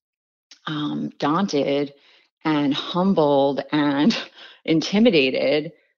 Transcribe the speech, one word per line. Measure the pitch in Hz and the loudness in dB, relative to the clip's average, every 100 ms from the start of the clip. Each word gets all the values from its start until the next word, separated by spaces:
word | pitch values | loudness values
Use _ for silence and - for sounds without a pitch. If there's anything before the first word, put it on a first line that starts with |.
| _ _ _ _ _ - - | _ _ _ _ _ -16 -10
um, | 151 147 151 151 - | -6 -6 -6 -8 -4
daunted | 143 165 196 143 139 143 143 - _ _ _ _ | -2 0 0 0 0 -2 -4 -8 _ _ _ _
and | 160 151 143 | -2 0 0
humbled | 143 - 175 190 175 147 139 139 139 - | -2 -4 0 2 2 4 4 2 -2 -4
and | 151 147 139 160 - - - | -2 0 2 0 0 -6 -18
<laughs> | - - | -20 -12
intimidated. | - 160 - 202 240 165 131 131 131 147 160 - _ | -2 -2 0 2 4 4 2 0 0 -2 -4 -12 _